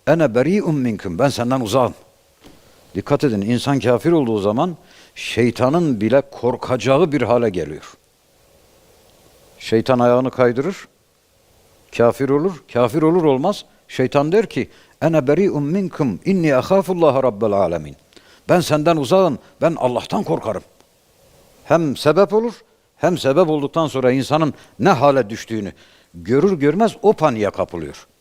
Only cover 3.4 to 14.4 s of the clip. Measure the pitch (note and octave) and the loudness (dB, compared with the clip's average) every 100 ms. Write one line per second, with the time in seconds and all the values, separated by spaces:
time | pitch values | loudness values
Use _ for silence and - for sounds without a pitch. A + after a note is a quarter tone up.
3.4 | G2+ A#2+ - C#3 A#2 A#2+ D3+ E3+ A#2+ G#2+ | -2 -2 0 -2 0 0 2 0 0 0
4.4 | G2 A2 F3+ D#3+ _ - - - - - | 0 0 -2 -6 _ -20 -20 -14 -8 0
5.4 | A#2+ - B2+ E3 E3 A#2 G#2+ C3+ - - | 0 2 0 2 0 0 2 2 0 -4
6.4 | A#2+ A#2+ - B2+ G#2+ C3+ F3 C#3+ A2 A#2+ | -4 -4 -4 -4 0 2 2 0 0 0
7.4 | A#2 F2+ D2+ D2+ - - _ _ _ _ | 0 -2 -8 -10 -16 -20 _ _ _ _
8.4 | _ _ _ _ _ _ _ _ _ _ | _ _ _ _ _ _ _ _ _ _
9.4 | _ - - A2 A2 B2 B2 B2 B2+ A#2+ | _ -16 -2 0 2 2 4 2 0 0
10.4 | B2 A#2+ D3 F#3+ - _ _ _ _ _ | 0 0 -6 -8 -16 _ _ _ _ _
11.4 | _ _ _ _ _ - A#2+ - C3+ C#3+ | _ _ _ _ _ 2 2 2 0 0
12.4 | F3+ E3+ _ A#2+ B2 C3 D#3 F3 D#3 C3 | 0 -6 _ -2 0 2 2 2 2 2
13.4 | E3+ G#3 - _ _ - C3 C#3+ D3 G3 | 0 -4 -10 _ _ -4 0 0 2 0